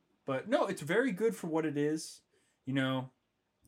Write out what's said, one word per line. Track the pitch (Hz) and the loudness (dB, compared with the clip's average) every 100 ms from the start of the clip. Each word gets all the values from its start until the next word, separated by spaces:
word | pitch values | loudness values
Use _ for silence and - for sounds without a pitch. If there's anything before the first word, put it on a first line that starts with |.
| _ _ | _ _
but | - 131 202 | -4 -4 0
no, | 294 220 | 0 0
it's | - | -2
very | 143 196 262 | 0 2 2
good | 180 226 | 2 0
for | 190 175 | 0 -2
what | 160 156 | 0 0
it | 143 | 2
is. | 147 156 - - _ _ _ _ - | 0 0 -4 -14 _ _ _ _ -4
You | |
know, | 139 131 131 131 - _ _ _ _ | 0 0 0 -4 -14 _ _ _ _